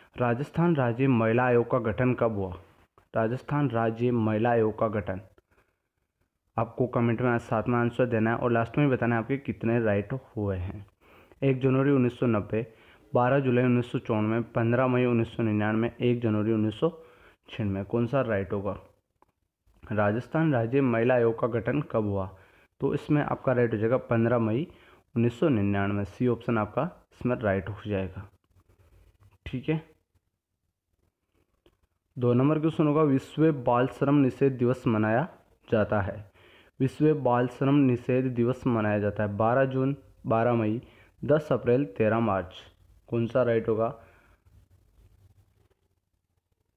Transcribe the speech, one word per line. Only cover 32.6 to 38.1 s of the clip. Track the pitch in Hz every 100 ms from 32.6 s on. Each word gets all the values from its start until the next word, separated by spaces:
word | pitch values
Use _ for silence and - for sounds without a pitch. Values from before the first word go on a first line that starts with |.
| 160 156 151
होगा, | 147
विश्व | 156 135 - - 160
बाल | 143 123 120 135
श्रम | - 139 143
निषेध | 131 - 139 123
दिवस | 120 127 123
मनाया | 107 107 117 175 - _ _ -
जाता | 110 101 107
है। | 98 101 - _ - - _ -
विश्व | 131 - 151 147
बाल | 127 120 127
श्रम | - 139 147
निषेध | 135 120 -